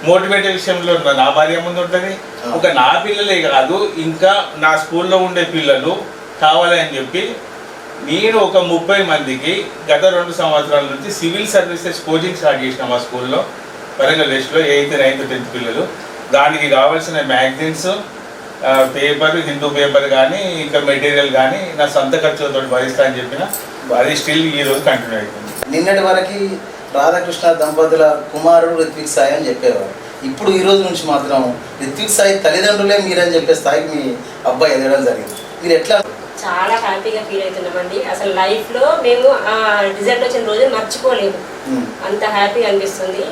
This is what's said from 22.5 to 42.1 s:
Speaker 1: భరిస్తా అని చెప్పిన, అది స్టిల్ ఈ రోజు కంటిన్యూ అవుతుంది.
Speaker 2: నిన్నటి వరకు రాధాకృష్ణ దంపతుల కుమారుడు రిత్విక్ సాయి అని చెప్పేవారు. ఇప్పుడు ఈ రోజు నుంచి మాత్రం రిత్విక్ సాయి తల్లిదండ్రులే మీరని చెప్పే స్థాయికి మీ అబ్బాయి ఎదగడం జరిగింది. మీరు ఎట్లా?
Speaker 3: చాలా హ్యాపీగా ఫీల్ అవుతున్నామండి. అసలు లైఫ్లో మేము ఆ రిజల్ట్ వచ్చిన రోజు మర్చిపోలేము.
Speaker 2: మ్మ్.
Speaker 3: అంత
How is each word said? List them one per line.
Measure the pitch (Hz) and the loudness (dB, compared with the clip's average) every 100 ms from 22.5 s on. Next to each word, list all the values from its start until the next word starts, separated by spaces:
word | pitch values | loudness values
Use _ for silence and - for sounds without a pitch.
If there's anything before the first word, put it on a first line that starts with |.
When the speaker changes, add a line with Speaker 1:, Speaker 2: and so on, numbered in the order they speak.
| 139 | -2
Speaker 1:
భరిస్తా | 131 127 127 127 | 0 -2 0 2
అని | 131 123 | 2 2
చెప్పిన, | 123 139 139 - - - 131 120 | -6 -6 -6 -6 -10 -14 -2 2
అది | 139 147 | 2 0
స్టిల్ | - 151 160 | 0 0 0
ఈ | 143 | 0
రోజు | 139 139 | 0 2
కంటిన్యూ | 135 - 117 110 | 2 0 -2 -6
అవుతుంది. | 104 - - - - 160 | -6 -10 -12 -10 -4 0
Speaker 2:
నిన్నటి | 180 196 190 | 2 2 4
వరకు | 185 190 202 196 190 - - - 139 | 2 0 -4 -4 -4 -10 -16 -6 0
రాధాకృష్ణ | 151 175 175 170 170 | 2 2 -2 0 2
దంపతుల | 165 151 156 160 160 156 147 - | 2 0 2 4 6 4 4 -4
కుమారుడు | 151 160 170 175 165 | 0 6 6 6 0
రిత్విక్ | 156 156 - | -2 -4 -4
సాయి | - - - | 2 2 2
అని | 127 | -2
చెప్పేవారు. | 120 127 104 98 - - - 135 | 0 0 0 -4 -10 -14 -10 -8
ఇప్పుడు | 131 202 | -2 0
ఈ | 190 | 2
రోజు | 190 196 | 4 2
నుంచి | 185 165 156 | 2 -4 0
మాత్రం | 139 135 135 127 120 - - | -2 2 0 0 -4 -10 -10
రిత్విక్ | 135 139 214 | -8 -6 -2
సాయి | - 196 196 | 2 4 4
తల్లిదండ్రులే | 208 185 208 208 202 202 | 2 2 2 2 2 2
మీరని | 190 175 175 165 | 2 2 2 2
చెప్పే | 160 160 | 2 2
స్థాయికి | 156 - - 151 | 2 0 0 -4
మీ | 131 120 - - - | -4 -6 -10 -6 -4
అబ్బాయి | - 156 | 2 2
ఎదగడం | 135 269 269 131 | 2 2 2 2
జరిగింది. | - - - - - | -2 -6 -12 -14 -8
మీరు | 170 | 2
ఎట్లా? | 165 165 208 - - - - - | 2 4 0 0 -10 -14 -10 -6
Speaker 3:
చాలా | - 240 226 | -2 0 0
హ్యాపీగా | 226 233 220 220 | -2 -4 -4 -6
ఫీల్ | 170 196 | -4 -4
అవుతున్నామండి. | 190 185 175 180 180 190 | -4 -6 -6 -6 -6 -6
అసలు | 175 185 196 | -4 -4 -2
లైఫ్లో | 185 190 220 - 240 285 330 | 0 0 0 -2 0 2 2
మేము | 240 240 262 269 208 | 2 4 4 4 0
ఆ | 220 220 208 | 0 0 2
రిజల్ట్ | 196 196 202 240 | 0 0 0 0
వచ్చిన | 247 233 214 | 0 -2 -2
రోజు | 214 262 | 2 2
మర్చిపోలేము. | 220 214 262 262 226 196 - - - 269 | 2 -4 -2 0 2 0 -4 -10 -12 -6
Speaker 2:
మ్మ్. | 262 214 - | -4 -4 -8
Speaker 3:
అంత | 190 | -6